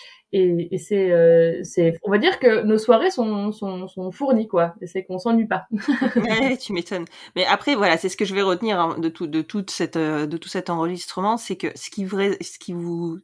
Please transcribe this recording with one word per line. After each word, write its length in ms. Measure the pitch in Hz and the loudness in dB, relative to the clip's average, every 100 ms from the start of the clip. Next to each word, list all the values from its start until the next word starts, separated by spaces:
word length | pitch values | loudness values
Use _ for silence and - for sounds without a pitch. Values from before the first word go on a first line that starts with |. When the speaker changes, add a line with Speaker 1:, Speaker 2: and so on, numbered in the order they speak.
| - - _ | -20 -20 _
Speaker 1:
et, 400 | 196 180 170 170 | 0 2 0 -2
et 40 | 185 | -6
c'est, 340 | - 202 185 | -2 0 4
euh, 500 | 170 170 165 165 165 | 6 8 8 6 0
c'est, 360 | - - 165 165 | -4 2 2 2
on 60 | - | 0
va 60 | 208 | 2
dire 220 | 320 - | 2 4
que 240 | 247 214 | 4 4
nos 160 | 208 220 | 2 2
soirées 320 | 220 226 359 | 4 4 4
sont, 420 | 262 220 208 202 | 0 -2 -2 -4
sont, 340 | 208 196 185 185 | -6 -6 -8 -8
sont 240 | - 185 | -8 -10
fournies, 380 | 175 277 226 220 | -4 0 0 2
quoi, 260 | 180 170 - | 0 0 -4
et 60 | 180 | -10
c'est 180 | 190 | -10
qu'on 140 | 190 185 | -8 -6
s'ennuie 280 | 233 226 214 | 0 2 2
pas. 200 | 185 - | -4 -4
<laughs> 460 | 208 - 247 262 240 | -4 -2 0 0 0
Speaker 2:
Ouais, 400 | 220 220 269 247 | 0 0 0 -2
tu 160 | - | -4
m'étonnes. 320 | 180 170 190 170 - - - | -6 -6 -8 -10 -16 -8 -2
Mais 80 | |
après, 300 | 180 202 - | 0 2 2
voilà, 240 | 262 196 165 | 2 2 2
c'est 100 | 190 | 0
ce 80 | - | -4
que 80 | |
je 100 | 202 | -2
vais 60 | 190 | 0
retenir, 400 | 190 180 220 190 | 0 0 0 0
hein, 160 | 165 - | 0 -2
de 120 | 165 | -4
tout, 160 | 160 165 | -4 -4
de 160 | 156 | -4
toute 280 | 156 208 190 | -4 -6 -6
cette, 260 | - 160 165 | -4 -4 -2
euh, 300 | 156 151 151 | -2 -2 -4
de 120 | 165 | -6
tout 100 | - | -8
cet 220 | 190 180 | -8 -4
enregistrement, 680 | 170 165 180 - - 202 226 | -2 -4 -6 -8 -4 -2 -2
c'est 200 | - 185 | -4 -6
que 100 | 170 | -6
ce 160 | - - | -8 -12
qui 160 | - 185 | -8 -6
vrai, 320 | 196 202 - | -2 -2 -2
ce 180 | 175 - | -8 -14
qui 140 | - | -10
vous 460 | 175 170 170 170 165 | -8 -6 -4 -6 -8